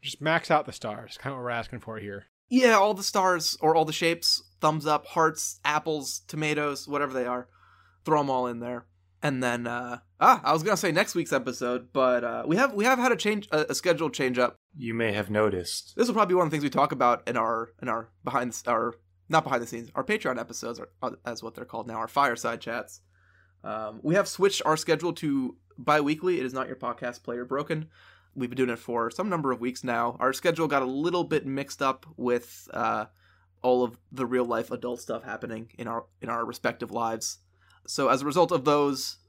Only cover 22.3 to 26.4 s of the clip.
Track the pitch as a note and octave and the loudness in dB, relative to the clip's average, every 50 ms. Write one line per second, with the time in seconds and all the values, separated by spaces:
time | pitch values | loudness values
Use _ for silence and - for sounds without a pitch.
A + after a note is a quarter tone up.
22.3 | A#2 A#2 - A#2+ A#2 A2+ - A#2+ A#2 A#2 - - - - _ _ _ _ _ _ | 2 0 -4 -6 -6 -6 -8 -8 -8 -8 -10 -12 -16 -20 _ _ _ _ _ _
23.3 | _ _ _ _ _ _ _ - G#2+ A2 A2 G#2+ A2+ A2+ - D3 E3 G3 G3 - | _ _ _ _ _ _ _ -10 -8 -8 -8 -10 -10 -6 -2 0 2 2 2 0
24.3 | - - F#3 G3 G3 - - C#3+ D#3 D#3+ - - E3 D3 D#3+ F3 E3 - - D3+ | 0 2 2 2 2 2 0 0 0 0 2 0 0 0 0 -4 -4 -2 -4 -2
25.3 | C#3 C#3 C3 B2+ - _ _ _ - - A#2+ D3+ D3 D3+ D3 C#3+ D#3 D#3 F3 F#3 | 0 0 -2 -4 -6 _ _ _ -20 -8 0 2 2 4 4 2 -2 0 0 -2
26.3 | F3+ D#3+ | 0 0